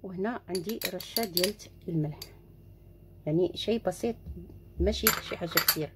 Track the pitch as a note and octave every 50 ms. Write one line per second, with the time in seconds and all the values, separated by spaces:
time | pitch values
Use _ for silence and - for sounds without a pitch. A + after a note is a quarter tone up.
0 | - F#3+ F#3 F3 F#3+ A3 B3 - - - F3 F#3 E3 G3 A#3 - - F#3+ F3+ F3+
1 | - - - A3 A#3 G3 D#3+ - F3 A2 G#2 - - - - - - - E3+ D#3+
2 | D3+ D3+ D3+ - - - - - - - - - - - - - - - - -
3 | - - - - - D3+ D3+ E3+ F#3 - - - - - A3+ A#3 - F#3 F3+ -
4 | - A#3 A3+ - - - - - F3 - - - - - - - E3+ - A3 -
5 | - - - - - - - - F3+ E3 - - - - - D#3 D3+ C#3+ -